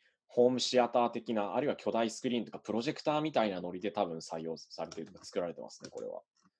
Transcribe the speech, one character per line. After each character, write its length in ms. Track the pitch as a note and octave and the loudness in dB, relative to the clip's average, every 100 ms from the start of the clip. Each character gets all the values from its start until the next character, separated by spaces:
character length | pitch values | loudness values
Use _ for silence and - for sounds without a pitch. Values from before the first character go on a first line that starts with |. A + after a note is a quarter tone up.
| _ _ _ | _ _ _
ホ 200 | - B2 | 6 6
ー 40 | |
ム 80 | B2+ | 6
シ 180 | - B2 | 4 4
ア 80 | A#2+ | 6
タ 200 | B2+ A#2 | 4 2
ー 20 | |
的 240 | A#2 B2+ | 0 -2
な、 220 | G#2+ G2+ A2+ | 0 0 0
あ 40 | |
る 60 | C#3 | 0
い 40 | |
は 60 | - | 0
巨 160 | G#2+ | 0
大 180 | A2+ A2+ | 0 0
ス 120 | - | 0
ク 80 | B2+ | -2
リ 80 | A#2+ | 0
ー 40 | |
ン 20 | G2+ | -2
と 60 | |
か 80 | - | -8
プ 120 | - | -4
ロ 100 | G#2+ | -2
ジ 100 | C#3+ | -2
ェ 20 | |
ク 100 | D3+ | -2
タ 140 | D#3 D3+ | 0 0
ー 40 | |
み 120 | D#3 | 2
た 120 | C3+ G#2+ | 2 2
い 60 | |
な 80 | F#2 | 0
ノ 140 | F2 | -4
リ 80 | F2+ | -4
で 100 | G2+ | -4
多 140 | G#2+ F2+ | 0 -2
分 140 | D#2+ | -2
採 220 | - D#2+ | -8 -6
用 140 | E2 D#2+ | -6 -8
さ 300 | - - E2 | -10 -10 -8
れ 60 | |
て 100 | E2 | -8
る 60 | D#2+ | -12
と 120 | F#2+ | -14
か 60 | - | -6
作 160 | G2 | -4
ら 60 | F2 | -4
れ 60 | |
て 60 | - | -6
ま 100 | A1+ | -14
す 140 | - | -14
ね、 60 | - | -14
こ 120 | - | -12
れ 60 | - | -10
は。 140 | - - _ _ | -10 -14 _ _